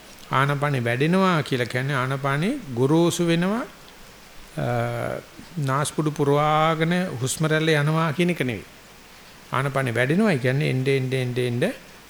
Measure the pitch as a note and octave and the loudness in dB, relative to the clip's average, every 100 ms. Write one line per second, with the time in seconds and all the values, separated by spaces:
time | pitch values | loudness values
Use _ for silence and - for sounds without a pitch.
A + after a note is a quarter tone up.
0 | - - - C3 C#3 C#3+ D3 C3+ A#2 B2 | -20 -18 -2 0 2 2 0 0 0 0
1 | D#3 F#3 F#3+ E3 - B2 A#2+ B2+ C3+ C#3 | 2 2 2 2 0 -2 -2 -2 -2 -2
2 | C3 C#3 C#3 C#3 F#3 D4 E3+ A#2+ C3+ E3 | -2 -2 -2 0 -2 -4 -6 -2 2 4
3 | E3+ D#3+ E3+ E3 F#3 A3 D4+ - - - | 2 0 0 2 0 -2 -6 -12 -20 -20
4 | - - - - - D3+ C3 A#2+ A#2+ A#2+ | -20 -20 -20 -20 -12 -6 -2 -2 -2 -4
5 | A#2+ - - - - F3 C#3 C3+ D3 - | -6 -6 -10 -20 -12 -6 -2 0 -2 -2
6 | D3+ D3 C#3+ C#3+ D3+ D#3 D#3 D#3+ D#3+ F3+ | -2 0 2 4 4 4 2 2 0 0
7 | F#3 B2+ B2+ - D#3 D#3 D#3+ D3+ D3 D#3+ | -2 -4 -4 -2 0 2 2 2 2 2
8 | E3 C#3+ F3 E3+ B2+ G#2 - - - - | 0 0 0 0 -2 -4 -10 -20 -20 -20
9 | - - - - - B2 C3+ C3+ C3+ A2+ | -20 -20 -20 -20 -6 -2 -2 -2 -2 0
10 | C3 E3+ A3 C#3+ B2+ C3+ D3 C3 C3 C#3 | 2 2 2 2 2 2 0 0 2 0
11 | C3 C3 B2 B2 B2 A#2+ F3 - - - | 0 -2 -2 -2 -2 0 -2 -4 -14 -20